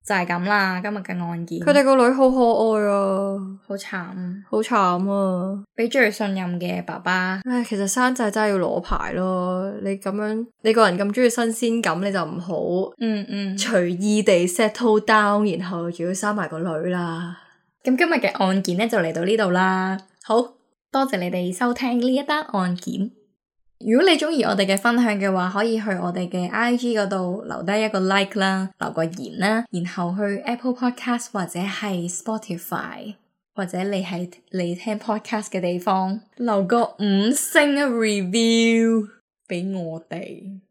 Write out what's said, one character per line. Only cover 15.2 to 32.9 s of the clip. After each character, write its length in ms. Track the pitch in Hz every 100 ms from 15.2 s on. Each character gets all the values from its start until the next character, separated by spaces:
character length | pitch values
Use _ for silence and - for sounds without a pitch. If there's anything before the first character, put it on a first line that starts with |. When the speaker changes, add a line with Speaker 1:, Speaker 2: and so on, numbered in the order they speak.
| 208 208 208 170
Speaker 2:
然 100 | 180
後 200 | 170 170
仲 140 | 170 175
要 60 |
生 220 | 190 208
埋 140 | 208 160
個 100 | 160
女 320 | 175 160 175
啦。 480 | 180 175 165 175 180 - _ _ _
Speaker 1:
噉 120 | - 254
今 120 | 339
日 60 |
嘅 140 | 302 185
案 300 | - 190 196
件 140 | 190 175
呢， 100 | 226
就 100 | 226
嚟 140 | 165
到 120 | 160
呢 120 | 180 220
度 140 | 196
啦。 460 | 180 190 185 185 190 - _
Speaker 2:
好。 300 | - 226 247 _ _ _ _
Speaker 1:
多 160 | 269 269
謝 100 | 190
你 140 | 180
哋 260 | 180 180 180
收 160 | 240
聽 260 | 240 254 240
呢 80 | 247
一 80 | 262
單 200 | 285 302
案 340 | 311 202 180 180
件。 340 | - 240 208 - _ _ _ _ _ _
如 180 | 202 240
果 100 | 381
你 80 | 311
鍾 140 | 311
意 120 | 311
我 80 | -
哋 160 | 202 190
嘅 100 | 196
分 180 | 226 240
享 160 | 233 208
嘅 140 | 196
話， 180 | 190 180
可 140 | 196
以 160 | 226 226
去 80 | 214
我 240 | 185 180
哋 160 | 180 180
嘅 200 | 185 175
I 260 | 214 240 240
G 180 | 240 220
嗰 120 | 196
度 340 | 196 180 196
留 180 | 147 -
低 200 | 170 208
一 60 | 214
個 100 | 202
like 400 | 185 196 196 208
啦， 300 | 190 190 190 _
留 120 | -
個 120 | -
言 360 | 165 180 117 82
啦， 260 | 196 220 240
然 140 | 175 175
後 280 | - 175
去 220 | 185 208 202
Apple 300 | - 240 254
Podcast 580 | 247 247 247 254 240 -
或 120 | 208 170
者 120 | 175
係 500 | 196 190 208 185 175
Spotify， 1000 | - - 220 - 170 - 170 -